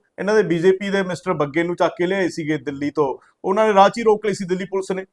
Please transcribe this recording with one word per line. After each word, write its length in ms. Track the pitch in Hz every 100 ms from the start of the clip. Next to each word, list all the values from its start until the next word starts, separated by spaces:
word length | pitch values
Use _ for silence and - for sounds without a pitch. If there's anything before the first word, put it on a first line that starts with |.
| - -
ਇਹਨਾਂ 160 | 185
ਦੇ 80 | 214
ਬੀ 160 | 175 170
ਜੇ 140 | 175
ਪੀ 180 | 190 202
ਦੇ 120 | 196
ਮਿਸਟਰ 300 | 185 170 -
ਬੱਗੇ 300 | 170 147 160
ਨੂੰ 140 | 170 175
ਚੱਕ 180 | 170 -
ਕੇ 80 | 180
ਲਿਆਏ 220 | 196 175
ਸੀਗੇ 300 | - 151 151
ਦਿੱਲੀ 320 | 127 139 143
ਤੋਂ, 280 | 147 143 127 _ _
ਉਹਨਾਂ 240 | 180 196 220
ਨੇ 60 |
ਰਾਹ 140 | 196 202
'ਚ 100 | 226
ਹੀ 40 |
ਰੋਕ 240 | 226 208 214
ਲਈ 80 |
ਸੀ 100 | 190
ਦਿੱਲੀ 200 | 185 185
ਪੁਲਿਸ 260 | 190 190 190
ਨੇ, 140 | 190 190